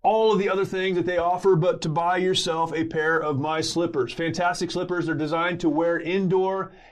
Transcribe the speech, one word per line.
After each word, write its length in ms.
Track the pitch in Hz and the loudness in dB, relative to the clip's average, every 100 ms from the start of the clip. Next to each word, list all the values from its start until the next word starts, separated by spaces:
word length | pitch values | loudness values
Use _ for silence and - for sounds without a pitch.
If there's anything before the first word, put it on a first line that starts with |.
all 280 | 180 220 220 | 2 4 4
of 80 | 196 | 4
the 80 | 196 | 2
other 160 | 190 190 | 0 -2
things 300 | 190 190 175 | -2 -2 0
that 100 | 170 | 0
they 120 | 175 | 0
offer, 380 | 170 180 196 175 | 0 2 4 4
but 260 | 180 165 | 4 0
to 80 | 165 | -2
buy 280 | 156 170 185 | 0 0 0
yourself 540 | 185 185 185 165 165 | 0 0 -2 -2 -2
a 100 | 160 160 | -2 -2
pair 320 | 160 156 165 | 0 2 2
of 220 | 151 139 | 0 -2
my 200 | 156 156 | -2 -2
slippers. 520 | 160 170 170 143 117 | -2 -2 0 0 -2
Fantastic 580 | - 165 165 175 175 175 | -2 -4 0 0 0 -4
slippers. 340 | 175 170 175 160 | -4 -2 -2 -2
They're 100 | 151 | -2
designed 440 | 151 165 175 175 | -2 0 -2 0
to 80 | 165 | 0
wear 300 | 147 170 170 | 2 0 0
indoor 720 | 160 190 190 185 190 190 185 - - | -2 0 2 2 2 -2 -6 -12 -20